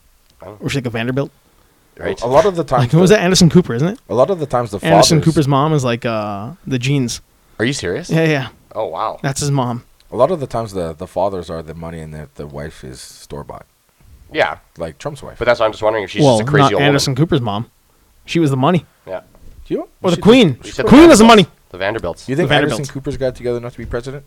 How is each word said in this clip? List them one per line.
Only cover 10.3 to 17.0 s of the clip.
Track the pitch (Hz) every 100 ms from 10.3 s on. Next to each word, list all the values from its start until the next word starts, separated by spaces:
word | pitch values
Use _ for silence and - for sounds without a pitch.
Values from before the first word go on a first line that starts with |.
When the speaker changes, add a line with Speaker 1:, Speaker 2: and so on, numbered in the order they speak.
| 180
Speaker 3:
the | 127
times | 117 113
the, | 98 82
the | 78 90
fathers | - 98 98 85
are | 82
the | 78
money | 80 82 82
and | 78
the, | 78 71 -
the | 73
wife | 71 76 -
is | 65 65
store-bought. | - - - 73 71 - - _ _ _ _ - -
Speaker 1:
Yeah. | 151 95 76 _ -
Speaker 3:
Like | 82 76
Trump's | 147 151
wife. | 69 -
Speaker 1:
But | 120
that's | 117
why | 110
I'm |
just | 107
wondering | 107 110
if | 95
she's | 104
Speaker 2:
Well, | 139 113
Speaker 1:
just | 113
a |
crazy | 147 139
Speaker 2:
not |
Speaker 1:
old | 101
Speaker 2:
Anderson | 143 143